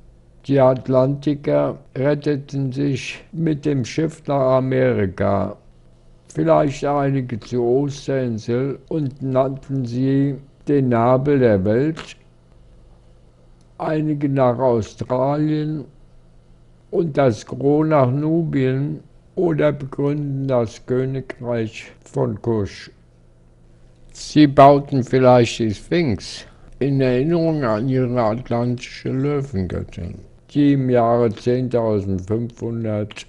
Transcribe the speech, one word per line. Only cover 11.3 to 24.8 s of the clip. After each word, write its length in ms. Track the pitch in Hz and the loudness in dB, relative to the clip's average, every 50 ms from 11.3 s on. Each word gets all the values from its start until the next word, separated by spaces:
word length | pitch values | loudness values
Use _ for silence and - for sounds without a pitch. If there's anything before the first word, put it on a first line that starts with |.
| 143 135 | 2 4
der 260 | 123 117 104 95 92 | 4 4 4 4 2
Welt, 540 | 104 107 123 143 156 160 - - - - - _ - _ _ _ _ - - - - - - - - - - _ - - - _ - _ _ - - - _ - _ _ - | 2 2 2 0 -2 -4 -6 -12 -18 -20 -20 _ -20 _ _ _ _ -20 -20 -20 -20 -20 -20 -20 -20 -20 -20 _ -20 -20 -20 _ -20 _ _ -20 -20 -20 _ -20 _ _ -8
einige 500 | 165 143 156 156 151 151 151 143 147 139 | -4 -4 -2 -2 -2 -2 -2 -2 -2 0
nach 300 | 135 139 131 123 120 120 | 2 2 2 2 2 2
Australien 1300 | 131 131 120 113 98 - - - 107 - 127 127 131 139 147 151 151 156 151 151 151 151 156 151 120 - - - - - _ - - - - - _ _ - _ - _ _ _ _ - | 2 2 2 2 0 -4 -8 -10 -6 -4 -2 0 0 0 0 0 0 0 0 -2 -2 -4 -6 -8 -10 -12 -18 -20 -20 -20 _ -20 -20 -20 -20 -20 _ _ -20 _ -20 _ _ _ _ -6
und 260 | - 196 170 160 135 | -2 -2 -2 0 0
das 300 | 147 139 127 104 - - | 2 2 2 2 0 -6
Gros 420 | - 127 127 135 143 147 151 156 156 | -12 -8 -2 0 2 2 2 2 2
nach 220 | 156 143 131 123 | 4 4 4 2
Nubien 920 | 131 143 151 156 165 170 165 151 147 139 131 127 131 131 143 151 156 143 - - _ - _ - - | 0 -2 -2 0 0 0 -2 -2 -2 0 0 0 0 -2 -2 -4 -6 -10 -12 -20 _ -20 _ -12 -4
oder 360 | - 175 170 156 147 151 151 | -2 0 0 0 2 2 0
begründen 760 | 139 143 143 131 - - 143 143 147 151 147 143 139 135 135 | 0 -2 -8 -10 -6 -4 -2 -2 -2 -2 -4 -4 -4 -4 -2
das 380 | 135 127 120 117 104 - - - | 0 0 0 0 -2 -6 -12 -6
Königreich 1080 | - 127 127 131 131 131 127 123 - - - 123 120 120 117 113 107 - - - - - _ - | -4 -2 -2 -2 -2 -4 -8 -10 -10 -14 -12 -6 -4 -2 -2 -4 -4 -8 -12 -18 -20 -20 _ -20
von 360 | - - 139 131 120 110 101 | -8 -4 -4 -2 -2 -4 -6
Kusch. 480 | - 117 113 107 98 92 - - - - - _ _ _ _ _ _ _ _ _ _ - _ _ - - - _ - - - _ - - | -4 -2 -2 -2 -2 -4 -8 -14 -20 -20 -20 _ _ _ _ _ _ _ _ _ _ -20 _ _ -20 -20 -20 _ -20 -20 -20 _ -20 -20
Sie 340 | - - - - - 156 151 | -20 -18 -10 0 4 6 6
bauten 560 | 139 135 147 135 143 143 143 | 6 8 8 8 8 8 6